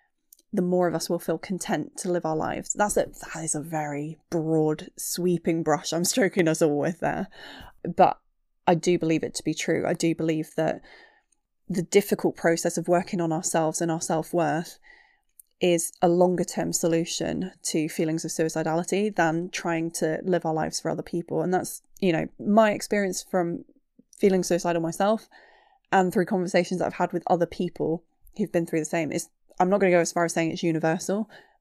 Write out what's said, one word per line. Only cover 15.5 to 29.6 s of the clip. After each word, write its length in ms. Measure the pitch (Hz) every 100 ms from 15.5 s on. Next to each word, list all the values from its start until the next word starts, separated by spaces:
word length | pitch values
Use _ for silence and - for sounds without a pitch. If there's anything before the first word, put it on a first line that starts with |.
| -
is 320 | 180 170 - -
a 80 | 180
longer 340 | 175 180 175
term 300 | 175 - 165
solution 800 | 165 175 165 170 - 165 156 185 -
to 260 | - 170 156
feelings 340 | - 165 160
of 80 | 160
suicidality 840 | - 160 160 160 160 175 190 214 202
than 340 | 165 160 180
trying 400 | - 180 165 165
to 300 | - 160 156
live 220 | 190 170 165
our 80 |
lives 260 | 160 160 -
for 100 | 165
other 140 | 156
people. 380 | - 170 165 156
And 120 | 160
that's, 280 | 185 - - _ -
you 120 | 190
know, 160 | 160 160 -
my 320 | - 208 220
experience 520 | 208 - 208 196 180
from 420 | - 185 170 170 - _ _ _ _ -
feeling 260 | 202 190
suicidal 380 | 175 170 175 170
myself 460 | 165 165 202 220 - - - _ _ _ -
and 220 | 190 185
through 120 | 208 175
conversations 540 | 196 170 180 180 180
that 60 | -
I've 60 |
had 200 | - 180
with 100 | 175 -
other 180 | 175 170
people 580 | - 180 - 151 165 _ _ - -
who've 140 | 190
been 140 | 175 165
through 140 | 165
the 60 | 151
same 260 | 170 156
is, 180 | - - _ _
I'm 120 | -